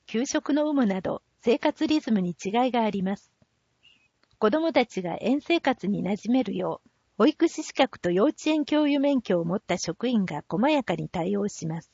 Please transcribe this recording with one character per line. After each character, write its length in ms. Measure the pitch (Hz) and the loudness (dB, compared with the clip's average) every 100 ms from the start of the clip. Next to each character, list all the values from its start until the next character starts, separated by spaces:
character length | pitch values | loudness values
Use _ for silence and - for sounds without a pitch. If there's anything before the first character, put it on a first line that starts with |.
| - | -6
給 180 | 220 | -4
食 280 | 277 311 - | -2 -2 0
の 140 | 294 302 | 0 2
有 40 | |
無 140 | 285 220 | 2 2
な 140 | 190 | 0
ど、 220 | - - - _ | -4 -6 -10 _
生 180 | - 269 | 0 2
活 300 | - - 311 | 0 0 0
リ 100 | 311 | 0
ズ 140 | 269 | 2
ム 80 | 214 | 0
に 160 | 175 - | 0 -4
違 240 | 190 226 254 | -2 0 2
い 20 | |
が 140 | 240 | 2
あ 60 | 220 | 0
り 120 | 196 | 0
ま 140 | 185 196 | -2 -4
す。 160 | _ _ _ _ _ _ _ _ _ _ _ _ | _ _ _ _ _ _ _ _ _ _ _ _
子 120 | 214 | 0
ど 100 | 302 | 2
も 120 | 330 | 2
た 140 | 294 240 | 0 0
ち 160 | - | -4
が 140 | 175 165 | -6 -4
園 200 | 196 285 | -2 -2
生 200 | - 339 | 0 0
活 280 | 277 254 185 | 0 -2 -2
に 160 | 180 | -2
馴 240 | 180 208 208 | -2 -4 0
染 40 | |
め 120 | 262 | 0
る 120 | 240 185 | 0 -4
よ 240 | 170 - | -4 -6
う、 60 | _ _ _ - | _ _ _ 2
保 80 | 240 | 2
育 220 | - 330 | 4 0
士 160 | - | 0
資 100 | - | -6
格 240 | - 269 - | 0 -2 -2
と 140 | 180 | 0
幼 140 | 175 269 | 2 2
稚 120 | - 311 | 2 0
園 180 | 311 | 0
教 200 | - 302 | 2 2
諭 160 | 302 285 | 2 2
免 200 | 285 269 | 2 0
許 200 | - 180 | 0 0
を 40 | |
持 120 | 165 190 | 0 -4
っ 40 | |
た 160 | - 175 | -4 -4
職 300 | - - 247 | -4 -4 0
員 180 | 233 | 0
が 200 | 185 147 - | 0 -4 -4
細 200 | 190 269 | 0 2
や 160 | 302 | 2
か 100 | 226 | 0
に 140 | 165 156 | -4 -4
対 280 | 180 175 202 | -4 -2 -2
応 120 | 202 | -2
し 180 | - 165 | -4 -6
ま 160 | 165 | -8
す。 80 | - | -10